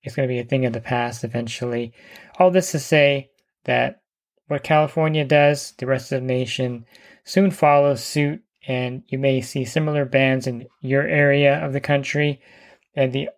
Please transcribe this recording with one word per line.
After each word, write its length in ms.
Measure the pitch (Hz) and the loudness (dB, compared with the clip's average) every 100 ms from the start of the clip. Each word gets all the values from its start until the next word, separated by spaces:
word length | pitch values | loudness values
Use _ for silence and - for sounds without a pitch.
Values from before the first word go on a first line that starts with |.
It's 140 | 135 - | -8 -4
gonna 100 | 131 | -2
be 140 | 123 | -2
a 40 | |
thing 220 | 120 135 127 | -2 -2 -2
of 60 | |
the 80 | 117 | -4
past 420 | 113 123 120 117 | -4 -4 -4 -6
eventually. 680 | 117 120 117 - 123 120 117 _ - - - - | -8 -6 -8 -8 -6 -6 -6 _ -20 -20 -20 2
All 100 | 185 | 4
this 220 | 180 185 | 4 0
to 80 | 156 | -6
say 500 | - 156 143 139 135 _ _ _ - | 2 4 4 2 -6 _ _ _ -2
that 360 | 123 127 - _ _ _ _ _ | 0 -2 -6 _ _ _ _ _
what 160 | 147 | -6
California 600 | - 156 151 - 156 156 | 2 2 2 0 -2 -2
does, 500 | 139 147 147 143 - - | 2 4 4 2 -6 -10
the 80 | 127 | -4
rest 240 | 131 - | -4 -2
of 100 | 135 | -6
the 60 | 127 | -2
nation 600 | 127 123 - 127 120 113 _ _ _ | -4 -4 -4 -6 -6 -16 _ _ _
soon 300 | - - 196 | -2 2 2
follows 500 | - 151 143 143 127 | 4 4 6 4 0
suit, 400 | - 151 143 156 _ _ - | -4 -2 -2 -4 _ _ -6
and 380 | 127 127 127 _ | -4 -4 -8 _
you 120 | 131 | -2
may 220 | 139 131 | 0 0
see 240 | 127 143 | -2 -6
similar 400 | 123 156 151 147 | -4 -2 0 -2
bans 440 | 131 135 135 131 131 | 0 2 2 0 -2
in 180 | 120 - _ | -8 -12 _
your 260 | 131 135 156 | -2 0 2
area 580 | 156 143 139 143 147 | 2 4 4 4 2
of 80 | 151 | -2
the 80 | 135 | -6
country. 600 | - 143 135 147 147 139 _ - _ _ _ - | -2 -2 0 -2 -2 -4 _ -20 _ _ _ -2
And 160 | 131 | -2
the 160 | 131 - | -2 -8